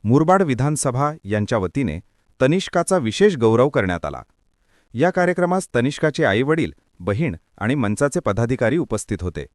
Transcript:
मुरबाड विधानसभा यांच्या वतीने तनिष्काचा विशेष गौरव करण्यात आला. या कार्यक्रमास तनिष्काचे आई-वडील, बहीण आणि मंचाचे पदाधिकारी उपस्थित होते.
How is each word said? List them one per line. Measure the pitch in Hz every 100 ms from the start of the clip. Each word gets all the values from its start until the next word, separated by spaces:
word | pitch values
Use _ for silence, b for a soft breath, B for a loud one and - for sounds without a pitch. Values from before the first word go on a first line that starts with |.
मुरबाड | 104 135 160 190
विधानसभा | 175 120 139 156 139 123 147 160
यांच्या | 98 104 104 113
वतीने | 92 139 117 78 - _ _ _
तनिष्काचा | 131 180 - 175 170 185
विशेष | 113 - 208 151
गौरव | 113 113 139
करण्यात | 139 95 85
आला. | 73 65 - _ _ _ _ _ _
या | 113 170
कार्यक्रमास | 185 175 180 175 185 -
तनिष्काचे | 120 127 - 156 147
आई-वडील, | 139 101 135 165 98 - _ _
बहीण | 87 104 160 82 _ _
आणि | 104
मंचाचे | 143 107 104 143 175
पदाधिकारी | 110 101 117 131 113 160
उपस्थित | 127 110 - 101
होते. | 90 76 69